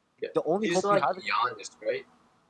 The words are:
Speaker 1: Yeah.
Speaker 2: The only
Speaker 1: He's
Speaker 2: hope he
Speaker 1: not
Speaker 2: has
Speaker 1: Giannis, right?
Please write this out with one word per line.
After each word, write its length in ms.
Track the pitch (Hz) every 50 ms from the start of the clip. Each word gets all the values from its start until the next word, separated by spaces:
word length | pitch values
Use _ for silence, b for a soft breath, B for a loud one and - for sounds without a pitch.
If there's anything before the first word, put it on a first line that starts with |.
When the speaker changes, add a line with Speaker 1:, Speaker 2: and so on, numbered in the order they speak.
| _ _ _ _
Speaker 1:
Yeah. 80 | - - -
Speaker 2:
The 100 | 160 -
only 240 | 151 175 208 220
Speaker 1:
He's 140 | 185 175 190 196
Speaker 2:
hope 120 | 202 202
he 40 | 196
Speaker 1:
not 160 | 139 160 185
Speaker 2:
has 80 | 185 -
Speaker 1:
Giannis, 480 | - - - 120 120 113 - - - - - 107
right? 200 | 107 123 135 - - _ _ _ _ _ _ _ _